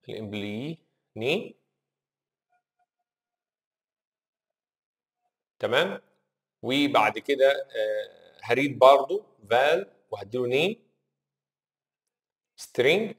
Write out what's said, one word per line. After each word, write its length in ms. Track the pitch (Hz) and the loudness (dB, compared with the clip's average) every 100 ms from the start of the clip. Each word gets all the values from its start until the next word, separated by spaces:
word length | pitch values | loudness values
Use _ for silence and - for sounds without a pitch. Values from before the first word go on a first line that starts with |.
| - | -14
الامبلوي 680 | 104 107 104 101 107 143 165 _ _ _ - | -14 -10 -10 -10 -10 -10 -14 _ _ _ -8
نيم. 380 | 117 175 - - _ _ _ _ _ _ _ _ _ 740 719 _ 719 _ 719 _ _ _ _ _ _ _ _ _ _ _ _ _ _ _ _ _ _ _ _ _ _ _ _ _ | -4 -4 -6 -20 _ _ _ _ _ _ _ _ _ _ _ _ _ _ _ _ _ _ _ _ _ _ _ _ _ _ _ _ _ _ _ _ _ _ _ _ _ _ _ _
تمام؟ 420 | 104 123 180 196 _ _ _ _ _ _ | -2 0 0 -6 _ _ _ _ _ _
وبعد 580 | 117 135 143 - 107 107 | -4 -2 2 2 2 -2
كده، 320 | - 139 135 | -4 2 2
آه، 880 | 135 - 117 107 107 104 - - - | 2 -6 -6 -4 -6 -8 -16 -20 -20
هريد 380 | - 120 143 120 | -4 -2 -2 6
برضو 460 | 127 139 - 190 - _ 104 | 8 8 4 -6 -8 _ -2
فال 420 | 113 139 170 196 _ _ | 2 2 0 -4 _ _
وهديله 360 | 107 101 123 123 | -16 -10 -6 -2
نيم 420 | 131 170 226 _ _ _ _ _ _ _ _ _ _ _ _ _ _ _ _ _ _ | 0 -2 -6 _ _ _ _ _ _ _ _ _ _ _ _ _ _ _ _ _ _
سترينج 600 | - - 123 180 220 | -14 0 2 2 -2